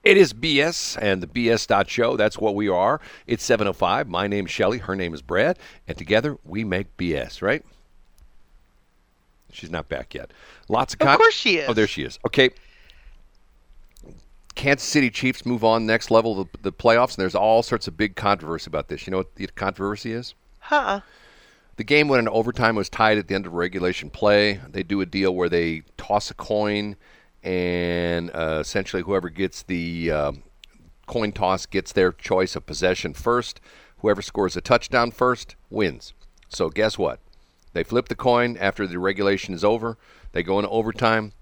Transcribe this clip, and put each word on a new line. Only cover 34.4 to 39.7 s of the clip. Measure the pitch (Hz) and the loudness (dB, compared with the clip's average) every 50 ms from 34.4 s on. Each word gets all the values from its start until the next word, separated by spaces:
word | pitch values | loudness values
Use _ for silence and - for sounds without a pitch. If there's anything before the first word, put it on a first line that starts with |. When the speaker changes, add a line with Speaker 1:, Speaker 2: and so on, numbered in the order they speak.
| 101 92 - | -2 0 -2
Speaker 1:
a | 90 | -6
touchdown | - - 120 117 - - - 123 120 117 | 0 2 0 0 2 0 0 0 0 0
first | - - 127 127 123 - - - - - _ _ | 0 0 0 0 0 -2 -8 -20 -20 -20 _ _
wins. | 104 107 104 85 65 58 - - - _ - - _ - _ | -2 -2 -2 -2 -2 -6 -16 -20 -20 _ -20 -20 _ -20 _
So | - - - 87 80 | -16 -4 -4 -4 -2
guess | 80 104 107 110 - | 0 0 0 0 0
what? | - 92 71 64 - _ - - - _ _ _ _ _ - - | -2 -2 -2 -4 -6 _ -20 -20 -20 _ _ _ _ _ -8 -6
They | 85 - | -6 -4
flip | - 117 120 120 | 0 0 -2 -2
the | - 160 | -2 -8
coin | - - 127 120 120 120 120 120 | -2 0 2 2 4 2 0 -2
after | 98 92 98 - - 104 | -2 -2 -2 -2 -2 -6
the | 92 87 90 | -6 -4 -2
regulation | 90 95 98 95 101 98 101 95 - - 92 | -2 -2 -2 2 2 2 2 0 -2 -8 -6
is | 85 92 | 0 2
over. | 104 | 2